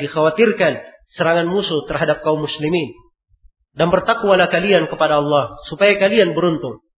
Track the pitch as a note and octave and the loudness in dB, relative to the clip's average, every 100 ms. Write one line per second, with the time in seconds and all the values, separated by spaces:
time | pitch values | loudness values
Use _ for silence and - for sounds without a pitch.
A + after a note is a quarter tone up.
0 | C#3+ D#3+ D#3 D#3 A3+ G3 E3 C3 - - | -2 0 0 2 2 2 -2 -2 -10 -20
1 | _ - E3 E3+ E3+ G3 - D#3 - D3 | _ -4 0 0 0 -2 -4 -6 -4 -4
2 | D#3 D3 D#3+ D#3 D3+ - D3+ F3 B2+ - | -2 -2 -2 -2 -4 -6 -2 -2 -4 -10
3 | _ _ _ _ _ _ _ - E3+ F#3 | _ _ _ _ _ _ _ -2 0 2
4 | G#3 A#3 G3+ F#3 F3 E3+ G3+ F3+ D#3 - | 0 0 2 2 2 0 2 2 0 -2
5 | D#3 D3 C#3+ D3 A#2+ - - D#3 G3+ G3+ | 0 0 2 0 0 -8 -10 0 2 4
6 | G3 A3 F3 D#3+ F3 D3 B2+ - _ | 2 2 2 2 0 -2 -6 -12 _